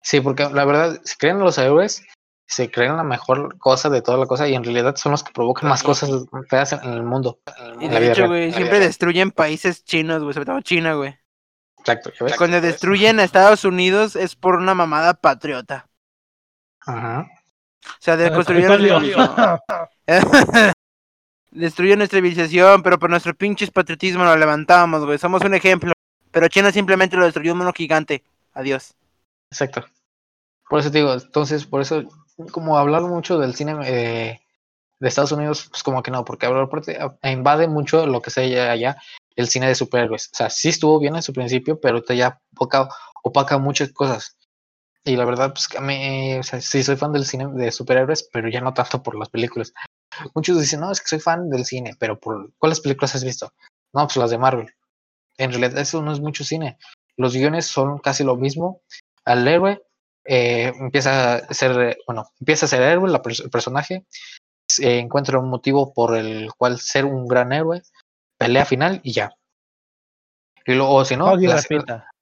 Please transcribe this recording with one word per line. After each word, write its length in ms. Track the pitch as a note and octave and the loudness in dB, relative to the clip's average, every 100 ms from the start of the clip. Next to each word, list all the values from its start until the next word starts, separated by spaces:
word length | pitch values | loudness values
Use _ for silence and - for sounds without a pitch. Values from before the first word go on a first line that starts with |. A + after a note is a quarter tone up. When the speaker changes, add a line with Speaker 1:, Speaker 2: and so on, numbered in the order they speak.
Speaker 1:
Sí, 180 | - C#3+ | 0 0
porque 280 | C3+ C3 C#3+ | 0 -2 -2
la 140 | C#3 | 2
verdad, 360 | C#3 C#3+ E3 D3+ | 2 2 0 -4
se 140 | - - | -12 -2
creen 240 | D3 G3 | 0 2
los 180 | F#3 C#3+ | 2 2
héroes, 460 | C3 D3+ G#3 - - _ _ _ _ | 4 4 2 -4 -14 _ _ _ _
se 240 | - B2 | -6 -4
creen 260 | - B2 D#3+ | 0 0 0
la 60 | |
mejor 560 | D#3 B2 - C3 D3 - | -4 -6 -2 -2 -2 -2
cosa 300 | C3+ B2+ D3+ | 0 2 2
de 140 | C3 | 0
toda 160 | A#2 B2+ | 2 0
la 80 | C3 | 0
cosa, 200 | B2+ D3 | -2 0
y 80 | |
en 80 | C3 | -2
realidad 320 | A#2+ A#2+ B2 C3+ | -2 0 0 -2
son 160 | D3 | -2
los 120 | C#3+ | -2
que 80 | - | -4
provocan 360 | - A#2 B2+ D3+ | -4 -2 0 0
más 140 | C3+ | 0
Speaker 2:
Y 40 | - | 0
Speaker 1:
cosas 240 | C#3 C#3+ C3+ B2+ C3 C3 | 0 -2 -4 -6 -14 -2
feas 240 | C3 C#3 | 0 0
en, 60 | C#3+ | -4
en 80 | B2+ | -6
el 100 | A#2 | -6
mundo, 380 | A#2 B2+ B2+ - - - A#2+ - | -4 -2 -4 -6 -20 -20 -20 -10
Speaker 2:
y 60 | - | -2
Speaker 1:
en 80 | |
la 0 | |
Speaker 2:
de 60 | A2+ | 2
Speaker 1:
vida 120 | A#2+ | 4
Speaker 2:
hecho, 80 | - | 4
Speaker 1:
real. 60 | - | 2
Speaker 2:
güey, 240 | E3+ E3+ | 2 -2
siempre 260 | F3 E3 G3+ | -2 2 4
destruyen 520 | F3+ - F3 E3+ F#3+ | 2 2 0 2 0
países 500 | - D#3 D#3 F#3 F3 | 0 -2 0 -4 -4
chinos, 380 | - E3 D#3+ D#3+ | -4 -4 -2 -4
güey, 120 | D3 | -4
sobre 120 | C#3+ C#3+ | -6 -6
todo 140 | C4+ | -8
China, 340 | - F3 E3 | -2 0 0
güey. 240 | D#3 C#3 C3+ _ _ _ _ _ _ | -2 -6 -12 _ _ _ _ _ _
Speaker 1:
Exacto, 320 | - A#2 - - | -4 -4 -4 -6
¿ya 60 | A#2+ | -4
ves? 100 | A#2 | 0
Speaker 2:
Cuando 240 | F3 F3 | 0 2
destruyen 580 | E3 - F3 G3 G#3+ A3 | 0 -2 -2 4 4 4
a 40 | |
Estados 400 | F#3 F#3 G3 G#3+ | 4 6 8 6
Unidos 500 | G3 F3+ F3+ G3 G#3+ E3 | 2 0 2 2 0 -2
es 200 | F3 - | -6 -2
por 200 | F#3 F3+ | 0 2
una 180 | F#3 | 2
mamada 400 | F#3 E3 D3+ E3+ | 0 0 2 2
patriota. 720 | E3+ D#3 B2+ D3+ C3 A#2 C3+ - _ _ _ _ _ _ _ _ _ | 2 0 0 -6 -8 -10 -14 -14 _ _ _ _ _ _ _ _ _
Speaker 1:
Ajá. 460 | - A#2 A#2 A#2+ F#3 _ _ _ _ _ - | -10 -8 -6 -8 -10 _ _ _ _ _ -20
Speaker 2:
O 40 | - | -6
sea, 160 | - E3 | 0 2
de 100 | E3+ | 2
Speaker 3:
Ah, 60 | |
Speaker 2:
construyeron 420 | E3 F3 F3 F#3 G3+ | 2 2 4 6 6
Speaker 3:
Capitolio. 380 | G3+ E3 C#3+ - B3+ - G#3+ E3+ - F3+ E3 _ - | 6 4 2 2 2 4 2 2 -4 -8 -8 _ 2
Speaker 2:
el 160 | F3 | 4
<laughs> 500 | - C#4+ B3 A#3 G#3 - _ _ _ _ _ _ _ | 6 6 6 6 4 2 _ _ _ _ _ _ _
Destruyen 480 | D#3 E3 D#3+ F#3 G3+ | -6 -6 0 4 4
nuestra 200 | G3+ F#3+ | 4 2
civilización, 640 | F3+ E3+ D#3+ F3 F#3 G3 | 2 0 0 8 8 8
pero 160 | F3+ F3 | 6 2
por 120 | E3+ | 2
nuestro 240 | F3 E3+ | 0 -2
pinches 360 | D#3 G3+ G3+ G3+ | -4 -4 -4 -2
patriotismo 540 | - F3 D#3+ F#3 F3+ | -2 -2 -2 -2 2
lo 120 | F3 D#3+ | 4 6
levantamos, 680 | D#3 D3+ D3+ F3+ F3 D#3 | 4 2 6 6 6 2
güey. 140 | D3 D3 | 0 -2
Somos 240 | F3 F#3 | 0 0
un 100 | G3 | 2
ejemplo. 380 | F#3+ F#3+ F3+ F3 E3+ _ _ _ | 2 4 2 0 -6 _ _ _
Pero 160 | E3 E3 | 0 2
China 240 | G3 G3+ | 4 2
simplemente 440 | G3+ F#3+ F#3+ F#3+ F#3 | 2 0 2 2 4
lo 80 | |
destruyó 280 | F3 D#3 D#3 | 2 2 -2
un 60 | F3 | -2
mono 140 | F3+ | -2
gigante. 520 | - D#3 D#3 D3+ D3 _ _ _ | -4 0 0 0 -8 _ _ _
Adiós. 400 | C3 C3 C3+ - _ _ _ _ _ _ | -10 -4 -4 -6 _ _ _ _ _ _
Speaker 1:
Exacto. 320 | - C3+ - - _ _ _ _ _ _ _ _ | -6 -6 -6 -14 _ _ _ _ _ _ _ _
Por 120 | D3+ | -2
eso 100 | D3 | 2
te 80 | D3+ | 0
digo, 140 | D3 | 0
entonces, 520 | B2+ - D3+ C#3+ D3+ | -2 -2 -2 -2 -4
por 160 | C#3+ C#3 | -4 -4
eso, 220 | C3+ D#3 - _ _ - E3+ | -2 -4 -6 _ _ -20 -12
como 260 | E3+ D#3+ D3+ | -8 0 2
hablar 260 | C#3+ D#3 | 4 2
mucho 360 | F3 F3 - F3 | 0 -6 -2 -2
del 160 | C3+ | -2
cine, 220 | B2 D3 D3+ | -4 -6 -6
eh, 560 | C3 B2 A#2 A#2 A2+ A2+ _ _ _ _ _ _ | -4 -2 -2 -4 -8 -10 _ _ _ _ _ _
de 100 | C3 | -2
Estados 220 | - C#3+ | 0 0
Unidos, 380 | D3 D3+ D3 - | -2 -4 -6 -8
pues 140 | - | -8
como 180 | - C3 | -4 -4
que 80 | B2+ | -4
no, 140 | B2+ | -8
porque 220 | A#2 A#2 B2 | -8 -6 -2
hablar 220 | C3 C3+ | -2 -2
parte, 300 | D3+ D3+ D#3+ | -6 -10 -10
a-, 300 | C#3+ - C#3 | -10 -6 -6
invade 380 | C3 C3 D3+ E3 | 0 2 2 2
mucho 360 | D3+ C#3+ D#3+ D#3 | 0 0 2 2
lo 140 | B2+ | -2
que 100 | - | -4
se 100 | - | -4
halla 300 | B2+ B2 B2 | 0 0 0
allá, 240 | A#2 B2 - - - _ - | 0 -2 -6 -16 -20 _ -6
el 120 | A#2+ | -2
cine 200 | B2+ C3 | 0 0
de 80 | B2+ | 0
superhéroes. 540 | A#2 B2 A#2 A2 - | 0 -2 -2 -4 -10
O 40 | - | -6
sea, 140 | A2 | -4
sí 200 | - D#3+ | -2 -2
estuvo 280 | D#3+ D#3 D#3 | 2 4 4
bien 160 | D3 | 2
en 80 | D#3+ | -4
su 100 | D#3+ | -6
principio, 460 | C3 B2 B2+ C3 D#3 | -6 -4 -4 -2 0
pero 160 | C3+ A#2 | 0 0
ahorita 180 | A#2 | -2
ya 260 | B2 B2 B2+ _ - | 0 0 -2 _ -4
opaca, 320 | C3 C3+ C3 - - - | 0 0 0 -6 -20 -10
opaca 360 | A#2+ C#3 C#3 C#3 | -2 0 0 0
muchas 340 | C3+ C#3 C#3 | 0 -2 -6
cosas. 440 | - C3+ A2+ - _ _ _ _ _ _ _ | -4 -4 -4 -10 _ _ _ _ _ _ _
Y 120 | D3 B2 | -4 0
la 100 | A#2+ | 0
verdad, 260 | B2 C3+ | 0 -2
pues, 160 | C3+ - | -4 -8
que 100 | - | -6
a 40 | |
mí, 520 | C#3 C#3 C3+ C3+ C3+ C3 | -6 -6 -6 -6 -4 -6
o 40 | |
sea, 180 | B2+ B2+ | -6 -10
sí 220 | - C#3+ | -4 -2
soy 140 | C3 C#3 | 0 -2
fan 160 | D3 | -2
del 140 | D3 C3+ | -2 -4
cine 200 | C3 C#3 | -8 -8
de 180 | C3 A#2+ | -4 -6
superhéroes, 580 | - A#2+ B2+ C3 D3+ - | -6 0 2 2 -2 -6
pero 160 | A#2+ A2+ | -8 -6
ya 120 | B2 | -4
no 120 | B2+ | -4
tanto 280 | B2+ B2 C3 | -4 -4 -6
por 100 | B2 G#2 | -8 -10
las 120 | - | -8
películas. 440 | A#2 A#2 B2 A2 - - _ _ - D3+ | -6 -6 -6 -10 -14 -20 _ _ -18 -10
Muchos 240 | D#3 D#3+ F3 | -6 0 0
dicen, 220 | C#3+ D3+ | 0 -4
"No, 100 | F3 | -6
es 100 | - | -6
que 80 | - | -6
soy 120 | D#3 | -4
fan 300 | E3+ E3+ F3 | -2 -2 -2
del 160 | C3 B2+ | -4 -4
cine", 280 | B2+ A#2+ - | -8 -12 -8
pero 180 | A#2 G#2+ | -8 -8
por, 340 | A2 A2 G2 _ | -8 -10 -12 _
¿cuáles 220 | D#3 D#3+ | -2 0
películas 340 | C#3+ C3+ C#3 | -4 -2 -4
has 80 | C#3 | -4
visto? 300 | B2+ B2 - _ _ _ _ | -8 -10 -14 _ _ _ _
No, 140 | C3+ D3 | -4 -2
pues 100 | C3 | 0
las 140 | A#2 | -2
de 80 | A#2+ | 0
Marvel. 360 | C3 C3 G#2+ _ _ _ _ _ _ - | 0 0 -8 _ _ _ _ _ _ -8
En 140 | C3 | -6
realidad, 260 | B2 B2 C3+ | -2 -2 -2
eso 220 | C#3+ D#3+ | -6 -4
no 100 | D3+ | -4
es 80 | D3 | -6
mucho 220 | D3+ D3 | -6 -8
cine. 340 | D3 E3 C#3+ - - _ _ - | -8 -6 -8 -12 -20 _ _ -4
Los 180 | B2+ | -2
guiones 320 | B2+ C#3 D#3+ - | 0 0 0 -4
son 320 | - C3+ C#3+ | -4 -4 -2
casi 260 | C#3+ C3+ | -4 -2
lo 120 | C#3 B2 | -2 0
mismo. 440 | C3+ C#3+ F3 F#3 _ - _ _ - | -2 -4 -8 -8 _ -20 _ _ -2
Al 200 | B2 B2 | 2 4
héroe, 360 | E3+ G3 G3+ _ _ _ _ | 2 2 -2 _ _ _ _
eh, 480 | - C3 A#2+ A#2+ B2 B2 | -2 0 2 0 -4 -6
empieza 560 | C3 C#3 C3 C3+ B2 A#2+ | -6 -2 0 0 0 -2
a 160 | - | -4
ser, 460 | C#3 C3 B2 A#2+ A#2 - | -2 0 0 0 -4 -8
bueno, 240 | A2+ G#2+ _ | -10 -10 _
empieza 240 | C3+ D3+ | -2 0
a 40 | D3+ | 0
ser 120 | C3 | 2
héroe, 280 | C3 E3+ F#3+ | 2 2 2
la 100 | D3 | 0
pers-, 220 | A#2+ A2+ | -2 -8
el 80 | C3 | -6
personaje, 560 | A#2+ - C3 C#3+ F#3 _ - - - _ _ - | -6 -4 -6 -6 -10 _ -20 -20 -20 _ _ -4
se 300 | - C3 A#2+ | 0 0 0
encuentra 380 | A#2+ C#3 C#3 C3 | -2 -4 -2 -2
un 120 | C3 | -2
motivo 420 | B2 - C#3 C3+ | -4 0 0 0
por 240 | - A#2 A2+ | 0 0 0
el 320 | A2 A2 A2 - | -4 -8 -10 -2
cual 220 | B2 B2 | -2 -2
ser 260 | - C#3 | -4 -2
un 220 | C#3 C3 B2 | -2 -4 0
gran 260 | B2 B2 | 0 0
héroe, 300 | C#3+ D#3+ F3 _ _ _ _ _ _ | -2 -2 -6 _ _ _ _ _ _
pelea 260 | A#2+ B2+ | 0 2
final 360 | C#3 B2+ E3 F#3+ | 2 0 -2 -2
y 100 | C3 | -6
ya. 200 | A2 G#2 _ _ _ _ _ _ _ _ _ _ _ _ _ | -6 -6 _ _ _ _ _ _ _ _ _ _ _ _ _
Y 100 | - | -2
luego, 200 | B2+ C3+ | 0 4
o 100 | C#3 | 4
si 120 | C3+ C3 | 2 0
no, 100 | F3+ | 2
Speaker 3:
Alguien 240 | F#3+ F3+ | 2 2
Speaker 1:
la 80 | D#3+ | 2
se-, 80 | - | 0
Speaker 3:
repita. 340 | D3+ C3+ A#2 - _ | -4 -4 -12 -14 _